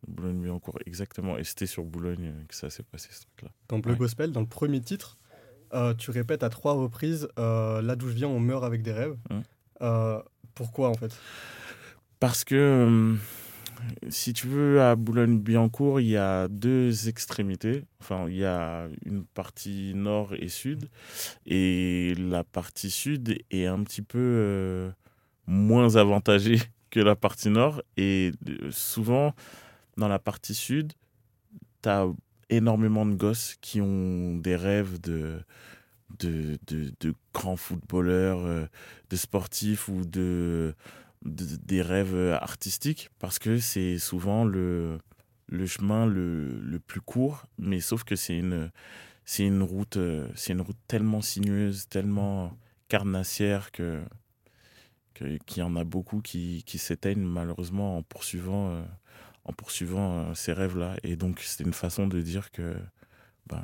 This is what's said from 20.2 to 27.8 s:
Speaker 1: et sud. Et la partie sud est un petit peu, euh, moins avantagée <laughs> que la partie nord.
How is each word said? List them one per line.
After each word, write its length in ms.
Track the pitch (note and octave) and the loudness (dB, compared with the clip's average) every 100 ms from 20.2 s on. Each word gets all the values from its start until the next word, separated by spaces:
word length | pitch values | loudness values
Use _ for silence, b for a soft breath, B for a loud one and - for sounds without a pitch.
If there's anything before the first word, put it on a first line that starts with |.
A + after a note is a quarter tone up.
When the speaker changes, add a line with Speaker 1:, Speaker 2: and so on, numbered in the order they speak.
| G2+ G2 | -2 -6
Speaker 1:
et 100 | F2+ | -8
sud. 400 | - B2+ D3+ D3+ B B B B B | -6 -6 -6 -8 B B B B B
Et 680 | - F#2 F#2+ F2+ F2+ F2+ F2+ F2+ | 0 2 4 4 2 2 0 0
la 280 | F#2 F2 | 0 -2
partie 440 | F2 - F2 - G2 | -2 -6 -8 -8 -6
sud 480 | - C#3+ D3 A#2 A2 - | -4 -2 -2 -2 -4 -2
est 160 | F#2+ F#2 | -2 0
un 160 | F#2 | 0
petit 180 | G#2 - | -4 -6
peu, 180 | G#2 B2 | -6 0
euh, 720 | B2 A#2+ G#2 G2 F#2+ F#2 F#2 F#2+ b b b b - | 2 4 4 2 -2 -4 -6 -10 b b b b 0
moins 480 | F#2 G#2 A#2 A#2+ A2 | 4 6 8 8 8
avantagée 640 | G2+ G2+ G2 G2+ G#2 A#2 A#2 | 8 6 6 6 8 4 4
<laughs> 160 | - - | -8 -2
que 100 | A2+ | 6
la 160 | G#2 G#2 | 6 6
partie 340 | G2+ - G#2+ | 4 0 2
nord. 320 | G#2+ C3+ D3 | 4 4 2